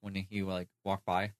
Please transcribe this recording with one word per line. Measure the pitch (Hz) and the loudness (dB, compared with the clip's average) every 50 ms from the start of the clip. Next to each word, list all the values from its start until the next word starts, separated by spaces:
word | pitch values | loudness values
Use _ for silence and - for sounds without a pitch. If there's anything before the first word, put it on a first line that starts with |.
when | - 101 95 | -10 -6 -4
he, | 95 95 95 104 104 95 | -4 -4 -4 -2 -2 -2
like, | 95 92 90 90 - _ _ _ | 0 0 -2 -4 -6 _ _ _
walked | 98 95 95 - | 0 0 0 2
by. | - 90 90 98 107 104 - | 2 2 2 2 0 -4 -10